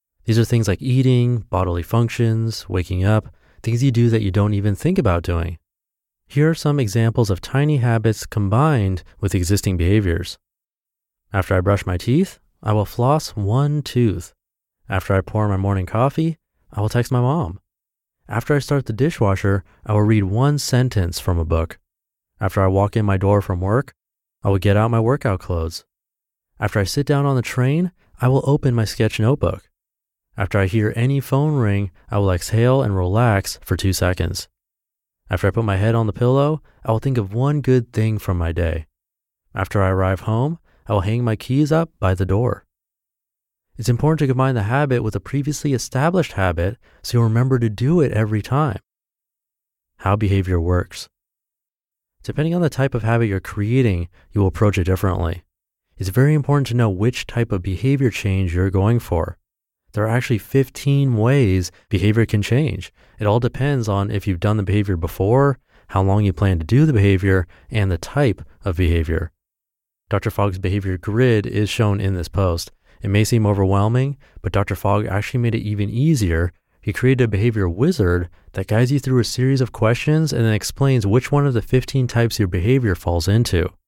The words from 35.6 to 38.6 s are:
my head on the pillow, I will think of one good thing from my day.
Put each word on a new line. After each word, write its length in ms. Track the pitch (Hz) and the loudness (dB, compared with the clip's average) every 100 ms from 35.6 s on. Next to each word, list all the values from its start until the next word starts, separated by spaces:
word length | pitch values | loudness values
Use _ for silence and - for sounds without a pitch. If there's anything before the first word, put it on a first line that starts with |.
| 107 | -2
my 100 | 95 | 0
head 180 | 107 | 0
on 140 | 113 110 | 0 -2
the 60 | |
pillow, 480 | 92 123 135 143 156 - _ - | 0 2 2 2 -2 -8 _ -4
I 60 | |
will 60 | 113 | -2
think 180 | 139 120 | -2 -2
of 160 | 95 | -2
one 260 | 110 139 147 | -2 -2 0
good 320 | 127 127 117 | 2 0 0
thing 260 | - 110 107 | -2 -2 -2
from 200 | - 87 | -2 -2
my 160 | 82 | -2
day. 340 | 85 | -2